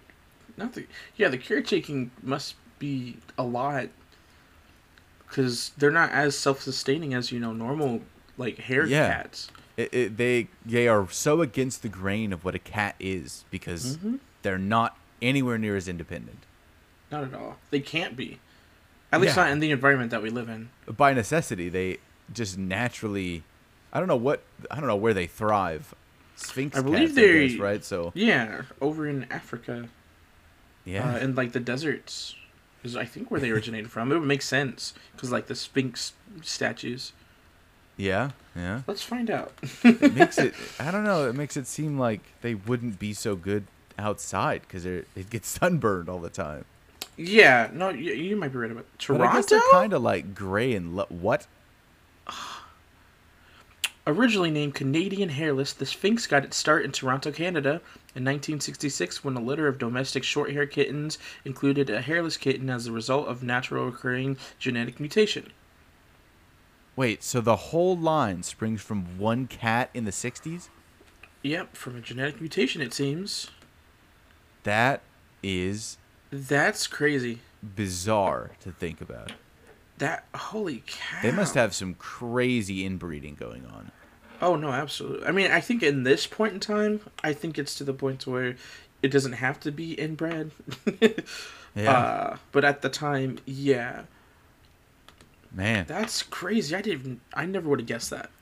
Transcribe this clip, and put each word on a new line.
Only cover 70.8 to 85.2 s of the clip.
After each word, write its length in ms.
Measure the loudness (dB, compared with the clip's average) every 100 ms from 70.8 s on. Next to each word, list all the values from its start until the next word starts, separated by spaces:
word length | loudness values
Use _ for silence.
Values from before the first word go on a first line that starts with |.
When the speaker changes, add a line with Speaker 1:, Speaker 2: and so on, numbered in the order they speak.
| -20 _ -20 -20 -20 _
Speaker 1:
Yep, 340 | -6 -4 -6 -12
from 180 | -12 -12
a 40 |
genetic 400 | -10 -4 -4 -4
mutation, 400 | -6 0 0 0
it 140 | -4
seems. 560 | -2 -2 -2 -6 -8 -10 -16 -20 _ -20 _ _ _ _ -20 _ _
Speaker 2:
That 400 | 0 2 2 2 -6 _ _ _
is 560 | -4 0 -2 -4 -8 -14 _ _ _
Speaker 1:
That's 540 | -12 0 2 2 0 -6
crazy. 540 | 0 0 2 -2 -6 -14 _
Speaker 2:
bizarre 880 | -12 -4 -4 -2 0 2 2 0 -6 -14
to 120 | -16
think 300 | -8 -8 -8
about. 300 | -12 -14 -14 -18 -20 _ -20 -20 _ -8
Speaker 1:
That, 260 | -6 -6 -10
holy 500 | -12 -8 -6 -6 -6 -10 -12 -10 -4
Speaker 2:
They 100 | -2
must 220 | 0 2
Speaker 1:
cow. 80 | 2
Speaker 2:
have 120 | 2
some 200 | 0 -6
crazy 920 | -8 -12 -10 -2 2 2 2 0 -4 -4
inbreeding 480 | -4 -6 -8 -12
going 320 | -12 -12 -12 -16
on. 240 | -16 -18 -20 -20 -20 -20 -2
Speaker 1:
Oh, 140 | 0
no, 160 | 2 0
absolutely. 560 | -2 -4 -8 -8 -4